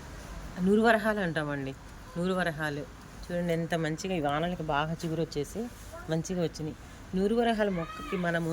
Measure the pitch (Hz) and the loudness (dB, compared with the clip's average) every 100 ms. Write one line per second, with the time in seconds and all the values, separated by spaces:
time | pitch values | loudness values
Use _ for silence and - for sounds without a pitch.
0 | - - - - - - 185 214 220 226 | -12 -12 -10 -10 -8 0 6 8 8 6
1 | 214 208 175 156 147 143 135 135 - - | 4 2 0 0 0 -2 -4 -6 -12 -16
2 | - 170 180 185 170 151 156 143 143 - | -10 -2 0 2 0 0 -2 -4 -8 -12
3 | - - - 135 170 165 165 170 156 156 | -16 -14 -6 -2 0 0 0 0 0 -2
4 | 190 185 143 147 175 180 156 143 156 165 | -2 0 2 2 0 -2 0 0 0 -2
5 | 170 160 156 147 143 190 240 - - - | -2 -2 -2 -2 -4 -6 -8 -10 -14 -10
6 | - 160 156 180 156 - 156 - - - | -2 -2 0 0 0 -2 -8 -8 -14 -16
7 | - 185 202 233 233 214 208 180 165 - | -4 2 4 6 6 4 2 2 -2 -6
8 | - 185 175 170 165 | -4 0 2 2 2